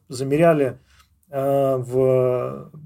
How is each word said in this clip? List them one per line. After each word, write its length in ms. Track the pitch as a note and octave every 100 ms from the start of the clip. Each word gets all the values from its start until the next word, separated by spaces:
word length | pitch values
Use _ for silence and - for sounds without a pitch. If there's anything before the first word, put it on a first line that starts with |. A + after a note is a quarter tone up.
| -
Замеряли, 720 | C3 C3+ D3 E3+ D3+ C3 C3 _ _ _ _ _
а, 480 | C#3 C#3 C#3 C3+ C3
в, 920 | B2 C3 C3 C3 B2+ B2 B2+ C#3 - -